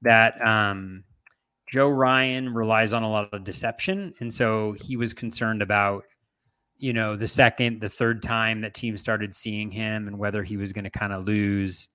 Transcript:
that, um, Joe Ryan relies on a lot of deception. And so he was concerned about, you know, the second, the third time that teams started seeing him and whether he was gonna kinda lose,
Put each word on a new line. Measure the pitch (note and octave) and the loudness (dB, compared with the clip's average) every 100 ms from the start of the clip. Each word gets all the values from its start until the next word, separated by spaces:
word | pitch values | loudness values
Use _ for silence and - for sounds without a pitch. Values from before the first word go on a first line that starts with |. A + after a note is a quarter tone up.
that, | A#2 A2+ A2+ - A2+ | 6 8 6 4 4
um, | A2 G#2 G2 F#2+ F#2 - _ _ _ _ _ - | 6 4 2 -6 -12 -18 _ _ _ _ _ -4
Joe | C3 C#3 | 2 4
Ryan | C3+ B2+ C3 C3 B2+ B2+ | 4 4 4 2 0 -4
relies | A#2 A2 A2 A2+ | -2 2 4 4
on | A#2 | 2
a | A2 | 0
lot | G#2+ G#2 | 0 -2
of | G#2 | -6
deception. | F#2+ F#2 A#2 - - G3 F#3 - | -8 -6 -6 -4 -4 -4 -6 -10
And | A#2+ | -8
so | - A#2 A2 G#2+ G#2 | -2 0 0 -2 -6
he | - B2 | -8 -4
was | A#2 | -4
concerned | - A#2 - A2+ A2 | -4 -10 -4 -2 -2
about, | G2+ G#2 G2+ G2+ - _ _ _ _ _ _ _ | 0 2 2 0 -8 _ _ _ _ _ _ _
you | C3 | -4
know, | A#2 G#2+ | 0 -2
the | G#2 A2 | -2 -2
second, | - B2+ - A#2+ A2 | 4 4 4 -2 -2
the | G#2+ | -8
third | - A#2 A2+ | -2 0 0
time | - A2+ A2+ A2 | -2 -2 -2 -4
that | G#2+ | -8
teams | - A#2 G#2 | -8 -8 -6
started | - G#2+ G#2 | -4 -4 -4
seeing | - A2+ G#2+ G#2+ | -8 -8 -6 -8
him | G#2 A2 G#2+ G#2 | -6 -6 -4 -6
and | G2+ | -6
whether | G#2 G#2 | -4 -4
he | F#2+ G#2 | -4 -6
was | G2 | -6
gonna | G#2 G2+ | -8 -10
kinda | - G#2 G2 | -6 -6 -4
lose, | F#2+ G#2 G2+ G2+ G2 F2+ - | -2 0 2 0 -2 -6 -12